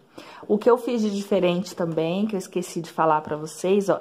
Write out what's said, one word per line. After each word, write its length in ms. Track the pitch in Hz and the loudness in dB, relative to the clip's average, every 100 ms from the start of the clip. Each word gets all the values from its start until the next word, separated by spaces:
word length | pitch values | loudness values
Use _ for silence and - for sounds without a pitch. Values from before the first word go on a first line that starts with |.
| _ - - - - | _ -20 -20 -18 -2
O 120 | 208 | 2
que 100 | 240 | 4
eu 80 | 240 | 4
fiz 240 | 262 240 | 2 0
de 80 | 214 | 0
diferente 680 | 202 196 196 175 175 175 - | -2 0 2 2 0 -4 -6
também, 520 | 170 160 160 185 214 | -4 -2 -2 0 -2
que 80 | 196 | -2
eu 40 | |
esqueci 420 | 190 180 175 175 | -4 -6 -6 -8
de 100 | 160 | -10
falar 300 | - 160 156 | 0 2 2
pra 140 | 156 151 | 0 -8
vocês, 540 | 156 - 175 202 185 | -8 -6 0 0 2
ó, 100 | 151 | -2